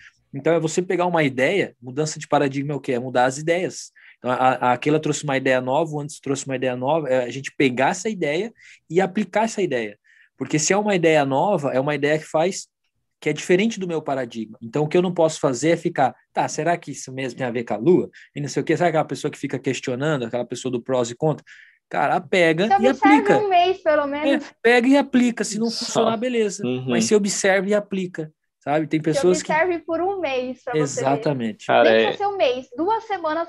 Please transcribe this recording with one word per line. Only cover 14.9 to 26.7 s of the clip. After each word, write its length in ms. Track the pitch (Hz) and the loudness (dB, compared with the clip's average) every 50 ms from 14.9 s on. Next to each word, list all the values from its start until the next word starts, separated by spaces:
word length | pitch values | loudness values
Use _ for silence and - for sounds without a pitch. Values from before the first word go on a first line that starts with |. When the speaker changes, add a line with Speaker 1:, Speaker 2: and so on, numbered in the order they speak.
| - | 2
Speaker 1:
eu 60 | 180 | 2
não 100 | 180 185 | 2 2
posso 260 | 180 175 160 156 156 - | 2 2 2 2 2 0
fazer 340 | - 143 127 120 143 160 | -2 0 0 0 2 2
é 40 | 170 | 2
ficar, 380 | 160 - 170 170 - 135 120 - _ _ _ | 2 0 -4 0 2 0 0 0 _ _ _
"Tá, 160 | - - 147 131 | -4 -4 -4 -2
será 300 | - - 151 165 175 165 | -2 -4 -2 -2 -2 -2
que 140 | - 151 | -4 -12
isso 200 | 131 - - 135 | -14 -14 -12 -12
mesmo 240 | 131 131 135 127 113 | -8 -6 -6 -6 -6
tem 100 | - 131 | -4 -4
a 40 | 123 | -4
ver 140 | 113 123 117 | -4 -4 -4
com 100 | - 113 | -4 -4
a 20 | |
lua?" 320 | 101 117 160 185 151 - - - - - _ - | 0 4 4 4 4 2 -2 -10 -20 -20 _ -10
E 60 | 143 | -8
não 80 | 147 131 | -8 -4
sei 140 | - 147 | -4 -4
o 20 | 135 | 0
quê. 100 | - 160 | 0 0
Sabe 140 | 151 180 175 | 2 2 2
aquela 160 | 160 156 147 | 2 0 -2
pessoa 260 | - 143 127 - 147 | -2 -4 -6 -6 -8
que 80 | - - | -8 -6
fica 200 | - 139 - 127 | -8 -6 -6 -4
questionando, 640 | - 139 123 - - 143 123 120 139 160 156 135 120 | -4 -4 -4 -4 -4 -6 -4 -2 -2 -2 -2 -2 -2
aquela 220 | 113 120 120 120 | -4 -4 -6 -6
pessoa 260 | - 123 117 - - | -6 -8 -8 -6 -4
do 80 | 127 120 | -4 -4
prós 280 | 117 - 135 127 120 117 | -2 -2 0 0 0 -2
e 40 | 120 | -4
contra? 300 | - 156 156 143 - - - - - - _ _ _ _ - | -2 -2 -2 -2 -2 -8 -20 -20 -20 -20 _ _ _ _ -8
Cara, 280 | - - 151 139 151 180 | -4 -2 0 0 0 -2
pega 460 | 180 - - 185 170 165 160 160 196 226 | -2 0 2 4 6 4 4 2 2 2
Speaker 2:
Você 40 | 392 392 - | 4 4 4
Speaker 1:
e 20 | 262 | 4
Speaker 2:
observa 280 | 277 - 440 - - - | 2 4 6 6 6 6
Speaker 1:
aplica. 200 | 403 403 - 415 | 6 4 4 4
Speaker 2:
um 100 | 427 392 | 4 4
mês, 320 | 370 349 349 370 370 370 | 4 4 4 2 0 0
pelo 240 | - 330 302 302 294 | 0 2 2 2 0
menos. 400 | 277 285 294 302 311 277 - - | -2 -4 -2 0 0 0 0 -2
Speaker 1:
É, 40 | - - _ | -8 -8 _
pega 260 | - 226 240 247 233 262 | 2 4 4 6 6 6
e 80 | 277 | 4
aplica. 480 | 285 269 277 - 247 247 240 233 - 208 | 4 4 4 2 2 2 2 0 -2 -4
Se 140 | - 202 214 | -4 -2 -4
não 100 | 226 233 | -4 -4
Speaker 3:
Só. 160 | 226 - 240 | -4 -6 -6
Speaker 1:
funcionar, 320 | - - 233 226 220 226 | -2 0 2 2 2 0
beleza. 500 | 214 240 254 247 233 214 202 185 - - | 0 -2 -2 0 0 0 0 -2 -4 -4
Speaker 3:
Uhum. 200 | 240 | -4